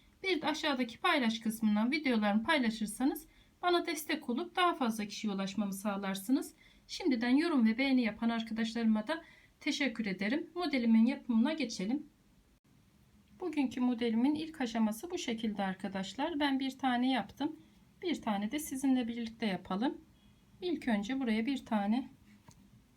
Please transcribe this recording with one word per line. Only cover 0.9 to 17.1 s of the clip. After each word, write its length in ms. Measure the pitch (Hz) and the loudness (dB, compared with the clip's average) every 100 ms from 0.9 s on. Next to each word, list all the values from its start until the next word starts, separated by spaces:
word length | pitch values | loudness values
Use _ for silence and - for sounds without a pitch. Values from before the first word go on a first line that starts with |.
| - | -2
paylaş 380 | 370 311 226 226 | 0 2 2 0
kısmından 520 | 220 - 220 208 233 | -4 0 2 2 2
videolarımı 540 | 311 277 226 208 208 | 0 2 2 2 2
paylaşırsanız 840 | 226 311 233 220 208 - 269 - - - - _ | 2 2 2 0 -6 0 0 -2 -10 -20 -20 _
bana 240 | 359 349 349 | 2 2 0
destek 440 | 311 - 311 - | -6 -4 -4 -2
olup 260 | 240 349 - | -2 -2 2
daha 180 | 359 | 2
fazla 320 | - 240 220 202 | 2 0 -2 -6
kişiye 260 | - 214 | -4 -4
ulaşmamı 400 | 190 196 - 202 | -2 -2 -2 -4
sağlarsınız. 840 | 196 214 202 196 196 - 285 330 - - - - | -2 -4 -2 -4 -4 0 0 0 -12 -20 -20 -14
Şimdiden 500 | - 370 240 240 262 | -4 0 2 4 4
yorum 300 | 339 285 220 | 4 4 4
ve 120 | 226 | 4
beğeni 240 | 269 254 | 4 4
yapan 260 | 226 208 233 | 2 0 0
arkadaşlarıma 800 | 233 226 220 226 233 226 214 214 | 0 -4 -4 -2 0 2 2 0
da 140 | 320 - - _ _ | -6 -8 -20 _ _
teşekkür 460 | 311 269 269 226 214 | -4 0 -2 -2 -4
ederim. 440 | 185 202 294 349 | -2 -2 -2 -4
Modelimin 520 | 349 339 277 233 220 240 | -4 -2 0 6 6 6
yapımına 460 | 285 - 226 277 | 2 0 2 4
geçelim. 540 | 320 240 - 190 294 - _ _ _ _ _ _ _ _ _ _ _ _ - | 2 -4 -4 -2 -2 -6 _ _ _ _ _ _ _ _ _ _ _ _ -10
Bugünkü 400 | 359 302 247 - | -4 -2 -2 0
modelimin 540 | 247 233 240 226 262 | 0 0 0 4 4
ilk 260 | 302 320 - | 2 -4 -6
aşaması 500 | 247 226 214 214 349 | -4 0 0 -2 -6
bu 80 | 359 | -6
şekilde 440 | - 226 226 208 | -4 -2 -4 -2
arkadaşlar. 800 | 190 190 196 190 190 - 302 302 | -4 -2 -6 -6 -6 -4 -2 0
Ben 200 | 285 269 | 0 0
bir 180 | 269 - | -2 -2
tane 320 | 262 240 254 | 0 2 2